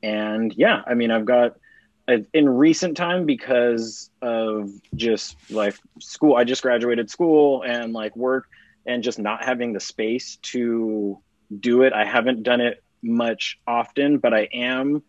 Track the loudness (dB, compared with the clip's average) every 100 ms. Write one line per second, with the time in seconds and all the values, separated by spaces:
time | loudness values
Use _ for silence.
0 | -4 -4 -4 -2 -4 2 4 4 0 0
1 | 2 0 2 4 4 0 _ _ _ _
2 | -2 0 2 2 4 6 4 4 0 -2
3 | -2 -2 0 -2 0 2 2 0 -4 -12
4 | -20 _ -4 -2 -2 -4 -6 -12 _ -4
5 | 0 0 -4 -16 _ -2 -2 -4 _ -20
6 | -20 0 4 4 4 0 0 0 0 -2
7 | -4 -2 2 6 4 2 -2 -6 -6 -6
8 | -8 -4 -2 -2 -6 _ _ _ -6 -4
9 | -4 -4 -4 -4 -4 -4 -4 -6 -8 -6
10 | -4 -4 -6 -16 -8 -4 -2 -2 -2 -4
11 | -6 -8 _ _ _ -6 0 4 4 4
12 | 0 0 0 -2 0 0 0 -4 _ _
13 | -4 -2 0 -4 -8 -10 -4 -4 -2 0
14 | 2 2 2 2 0 -4 -4 -2 -2 -4